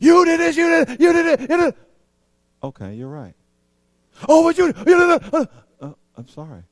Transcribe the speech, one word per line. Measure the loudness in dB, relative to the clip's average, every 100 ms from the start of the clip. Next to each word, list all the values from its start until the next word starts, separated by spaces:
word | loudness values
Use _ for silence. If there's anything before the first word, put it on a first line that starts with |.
You | 4 4 4
did | 0
this, | -2 -2
you | 0
did | 0 -2
it, | 0
you | 0
did | 2 0
it, | -2
you | -2
did | -2
it. | -2 -4 _ _ _ _ _ _ _ _
Okay, | -16 -14 -16 -16
you're | -16
right. | -18 -20 _ _ _ _ _ _ _ _ _ 2
Oh, | 4
but | 4 0
you, | -2 -2 0
you, | 2 4 0 -2
uh, | -4 -4 _ _ _
uh, | -20 -20 _ -20
I'm | -20
sorry. | -18 -20 -20 -20